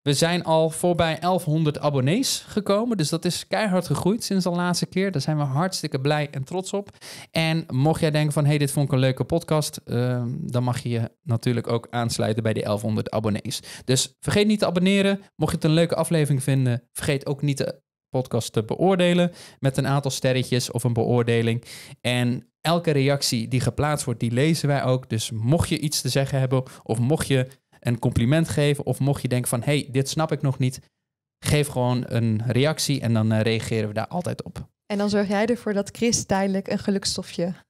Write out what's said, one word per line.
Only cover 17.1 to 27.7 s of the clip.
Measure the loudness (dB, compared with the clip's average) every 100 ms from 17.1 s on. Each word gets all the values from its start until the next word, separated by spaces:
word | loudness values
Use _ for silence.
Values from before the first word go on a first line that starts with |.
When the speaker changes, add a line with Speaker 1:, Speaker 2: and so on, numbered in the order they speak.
| -2
Speaker 1:
ook | -2 -2
niet | -2 -2
de | -4 -6 _ _ _
podcast | -4 -2 -4 -2
te | -4
beoordelen | -2 0 2 4 4 4 2 -2 -20 -2
met | 0 0
een | 0
aantal | 0 -2
sterretjes | 0 0 2 2 0 0
of | -2
een | 0
beoordeling. | 2 2 2 4 2 2 -2 -6 -20 -20 -6
En | -2 0 0 -2 -8 _
elke | -2 0 2
reactie | 2 2 2 0 -2 0
die | 0
geplaatst | 0 0 -2 0
wordt, | -4 -2
die | 0
lezen | 2 2 2 0
wij | 0
ook. | 2 0 0
Dus | -4 -4
mocht | -2 2 2 2
je | 0
iets | -2 -2
te | 0
zeggen | 0 0 0
hebben | 0 0 -2 -14
of | -4 0
mocht | 2 0 2
je | 0 0 -8 _